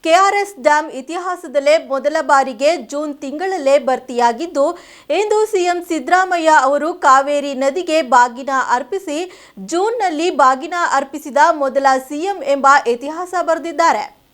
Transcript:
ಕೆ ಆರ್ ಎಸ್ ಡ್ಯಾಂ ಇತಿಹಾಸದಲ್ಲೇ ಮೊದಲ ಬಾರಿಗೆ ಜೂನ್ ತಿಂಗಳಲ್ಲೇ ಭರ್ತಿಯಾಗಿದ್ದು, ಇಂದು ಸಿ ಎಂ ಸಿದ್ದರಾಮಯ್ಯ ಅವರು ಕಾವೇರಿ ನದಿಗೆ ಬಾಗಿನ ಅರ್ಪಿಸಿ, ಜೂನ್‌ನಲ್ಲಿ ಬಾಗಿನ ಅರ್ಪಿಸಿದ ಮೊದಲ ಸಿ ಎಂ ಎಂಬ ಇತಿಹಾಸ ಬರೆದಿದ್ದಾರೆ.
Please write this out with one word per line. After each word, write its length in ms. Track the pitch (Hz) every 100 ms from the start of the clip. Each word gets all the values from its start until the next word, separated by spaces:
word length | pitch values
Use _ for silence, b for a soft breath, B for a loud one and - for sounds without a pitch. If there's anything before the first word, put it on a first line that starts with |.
ಕೆ 80 | 320
ಆರ್ 240 | 339 392 403
ಎಸ್ 260 | 392 -
ಡ್ಯಾಂ 280 | 269 302 311
ಇತಿಹಾಸದಲ್ಲೇ 960 | 262 262 349 359 359 339 285 277 311 262
ಮೊದಲ 300 | 269 277 320
ಬಾರಿಗೆ 560 | 302 277 269 220 285 339
ಜೂನ್ 380 | 214 285 302 294
ತಿಂಗಳಲ್ಲೇ 640 | 277 302 381 370 269 285
ಭರ್ತಿಯಾಗಿದ್ದು, 920 | 247 247 247 240 240 233 339 285 294 339 B B B
ಇಂದು 360 | 320 427 427 427
ಸಿ 180 | 381
ಎಂ 200 | 349 349
ಸಿದ್ದರಾಮಯ್ಯ 640 | 349 320 262 359 370 349 320 311
ಅವರು 320 | 262 285 302
ಕಾವೇರಿ 600 | 359 285 269 277 294 285
ನದಿಗೆ 480 | 262 269 277 349 311
ಬಾಗಿನ 480 | 254 247 247 233 269 269 -
ಅರ್ಪಿಸಿ, 760 | 247 277 392 381 294 359 - - - 190
ಜೂನ್‌ನಲ್ಲಿ 640 | 330 415 480 381 302 349
ಬಾಗಿನ 440 | 294 269 269 311 349 339
ಅರ್ಪಿಸಿದ 460 | 269 277 302 302 247 320
ಮೊದಲ 340 | 311 269 269 269 262 262
ಸಿ 120 | 294
ಎಂ 240 | 370 392
ಎಂಬ 240 | 302 277 277 285 240
ಇತಿಹಾಸ 460 | 240 277 320 359 370
ಬರೆದಿದ್ದಾರೆ. 800 | 339 330 320 294 330 226 - _ _